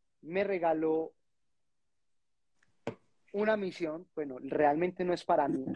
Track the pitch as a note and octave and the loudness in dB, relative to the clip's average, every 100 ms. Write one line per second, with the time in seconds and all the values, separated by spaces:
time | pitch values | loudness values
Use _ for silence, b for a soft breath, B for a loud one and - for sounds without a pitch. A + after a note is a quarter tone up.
0 | _ _ C#3+ F3+ G3 F#3+ E3 D#3+ D#3+ D#3+ | _ _ -6 -2 0 0 0 2 2 0
1 | D#3+ _ _ _ _ _ _ _ _ _ | -2 _ _ _ _ _ _ _ _ _
2 | _ _ _ _ _ _ _ _ - - | _ _ _ _ _ _ _ _ -10 -10
3 | _ _ _ G3+ G#3+ G#3+ G3 - E3 D#3+ | _ _ _ -2 0 0 -2 -4 -6 -6
4 | F3+ - D3 B2+ C3+ C#3+ D3 D3 F3+ F#3 | -10 -8 -8 -8 -6 2 4 4 0 -2
5 | F3+ F3 - E3+ C#3+ C3+ C3 | -2 -2 2 2 4 0 -4